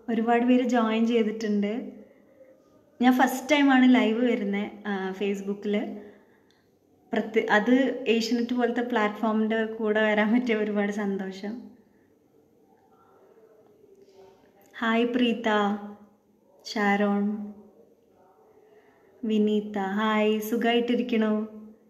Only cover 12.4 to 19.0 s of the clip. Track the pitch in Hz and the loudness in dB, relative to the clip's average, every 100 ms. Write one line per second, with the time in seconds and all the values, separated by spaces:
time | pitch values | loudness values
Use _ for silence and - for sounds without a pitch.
12.4 | _ _ _ _ _ _ _ _ _ _ | _ _ _ _ _ _ _ _ _ _
13.4 | - _ _ _ - - - - - - | -20 _ _ _ -20 -20 -20 -20 -20 -20
14.4 | _ _ _ - 226 226 240 254 240 220 | _ _ _ -6 0 2 2 0 0 0
15.4 | 220 208 202 208 - - - _ _ _ | 0 0 0 -2 -8 -18 -20 _ _ _
16.4 | _ _ - 226 202 202 208 202 202 208 | _ _ -10 -2 2 2 2 0 -2 -4
17.4 | - - - - - _ _ _ _ _ | -8 -16 -20 -20 -20 _ _ _ _ _
18.4 | _ _ _ - _ _ | _ _ _ -20 _ _